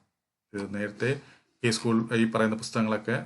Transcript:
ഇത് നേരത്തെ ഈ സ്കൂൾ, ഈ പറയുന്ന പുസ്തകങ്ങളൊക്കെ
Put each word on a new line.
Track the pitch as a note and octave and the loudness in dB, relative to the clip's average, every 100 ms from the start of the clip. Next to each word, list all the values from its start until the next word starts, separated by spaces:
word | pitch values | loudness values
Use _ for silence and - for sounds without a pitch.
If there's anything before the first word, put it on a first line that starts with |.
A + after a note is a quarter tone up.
| _ _ _ _ _ | _ _ _ _ _
ഇത് | G#2 G2 | -8 -6
നേരത്തെ | G2+ G#2 G#2 A#2 C#3 - - _ _ | -4 -6 -2 -2 -2 -6 -20 _ _
ഈ | A#2+ A2 | 0 0
സ്കൂൾ, | A#2+ A2+ A2+ A#2 | 2 2 2 2
ഈ | A2+ | 2
പറയുന്ന | A2+ A2 A2 | 4 2 0
പുസ്തകങ്ങളൊക്കെ | - A#2+ A2 G#2+ A2 B2+ | -4 0 0 0 -2 -4